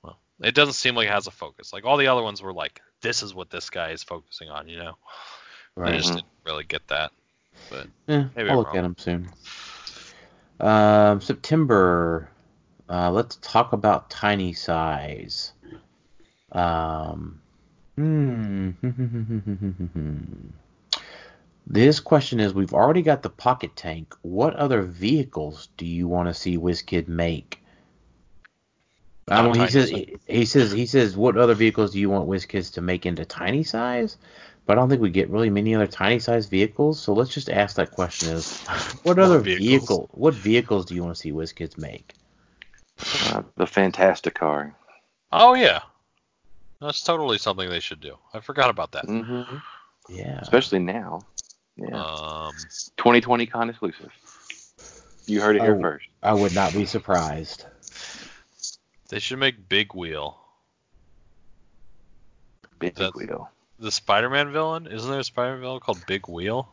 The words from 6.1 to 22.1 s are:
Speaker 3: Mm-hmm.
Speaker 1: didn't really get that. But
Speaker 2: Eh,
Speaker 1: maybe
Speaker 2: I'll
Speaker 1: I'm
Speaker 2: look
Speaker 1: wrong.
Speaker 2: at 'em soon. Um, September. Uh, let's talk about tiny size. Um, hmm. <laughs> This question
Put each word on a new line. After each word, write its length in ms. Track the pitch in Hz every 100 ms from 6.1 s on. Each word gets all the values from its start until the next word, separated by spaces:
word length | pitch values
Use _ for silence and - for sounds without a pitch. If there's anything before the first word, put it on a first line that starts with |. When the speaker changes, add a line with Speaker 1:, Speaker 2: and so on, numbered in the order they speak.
Speaker 3:
Mm-hmm. 60 | 87
Speaker 1:
didn't 100 | - _ 82
really 180 | 76
get 220 | 78 73 _
that. 220 | 71 76 _ _ _ _ _ -
But 180 | 67 69 _ -
Speaker 2:
Eh, 160 | 147 135
Speaker 1:
maybe 140 | 120 107
Speaker 2:
I'll 60 | 131
Speaker 1:
I'm 20 |
Speaker 2:
look 100 | 123
Speaker 1:
wrong. 80 | 87
Speaker 2:
at 60 |
'em 120 | 90 87
soon. 300 | - 87 87 - - - - - - - - - - _ _ _
Um, 600 | 107 107 107 107 104 101
September. 1080 | - 123 - 160 143 104 90 87 85 82 78 _ _ _ _ _ -
Uh, 220 | 90 87
let's 260 | 95 120 -
talk 360 | - 110 123
about 380 | 110 107 90 -
tiny 420 | - 104 101 90
size. 1000 | 85 - 82 80 71 73 - - - - _ 349 - _ _ _ _ - _ _
Um, 880 | 90 87 82 80 78 78 78 78 78 _ _ _ _ _ -
hmm. 760 | 156 156 139 117 107 98 95 90
<laughs> 1700 | 127 123 123 117 110 110 104 98 98 90 87 82 76 73 - - - - _ _ _ - - - - _ _ _
This 360 | - 101 131 151
question 400 | -